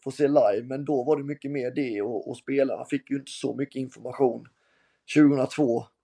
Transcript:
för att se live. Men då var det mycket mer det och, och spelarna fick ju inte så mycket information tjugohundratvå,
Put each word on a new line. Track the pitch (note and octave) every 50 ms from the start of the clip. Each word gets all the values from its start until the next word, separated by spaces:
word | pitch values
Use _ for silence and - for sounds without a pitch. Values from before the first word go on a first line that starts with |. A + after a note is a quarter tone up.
| -
för | C3+
att | C3+
se | - D3
live. | C#3 C#3+ D3+ - G#2 G2+ A2 A#2+
Men | B2+ C3 C#3 C#3+
då | D3 D3 B2+ B2
var | D3+ D3+
det | C#3+ C#3
mycket | C#3+ D3 - - C#3
mer | C#3+ C#3 B2 B2+
det | B2+ D3 C#3 B2 G#2+ G2+
och, | G2+ A#2 A#2 G2 - -
och | B2
spelarna | - - - C#3 C#3 C#3 C3 G2 G2+ C3
fick | - C#3+ C3+ - -
ju | C#3
inte | C#3 C3+ -
så | - - - C3 A#2
mycket | B2 C#3+ - - C3
information | C3 B2 - - A#2 B2+ B2+ - C#3 A#2+ A#2 A#2+ - - _ _ _ _ _ _ _ _ _ _ _
tjugohundratvå, | - - D3+ D3+ C#3+ C#3+ C3+ B2+ - - - D3+ A#2 A#2 A#2+ A#2+ - _ _